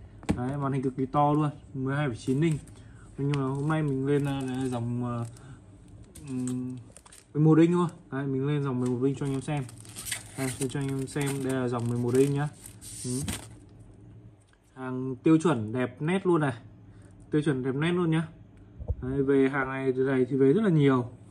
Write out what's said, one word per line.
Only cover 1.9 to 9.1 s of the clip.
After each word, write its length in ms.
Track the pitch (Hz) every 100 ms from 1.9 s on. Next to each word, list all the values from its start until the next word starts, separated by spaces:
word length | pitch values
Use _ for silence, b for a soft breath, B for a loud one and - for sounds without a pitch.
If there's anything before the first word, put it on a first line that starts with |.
| 139
hai 120 | 147
phẩy 100 | 113
chín 240 | - 131
inch. 180 | 165 139 - B B B B -
Nhưng 140 | 139 143
mà 80 |
hôm 240 | 131 139 147
nay 160 | 156
mình 240 | 151 131 135
lên, 180 | 147 143
à, 400 | 139 131 127 131
dòng, 340 | 123 120 120 120
à, 200 | 120 117 B 135 131 - - - - - - 147
ừm, 460 | 127 127 127 127 127 113 - - - -
mười 100 | 147
một 140 | 156 156
inch 160 | 170
thôi. 140 | 175 170 - -
Đấy, 160 | 131 139
mình 200 | 131 139
lên 160 | 147
dòng 160 | 139 123
mười 100 | 123
một 160 | 120
inch 120 | 135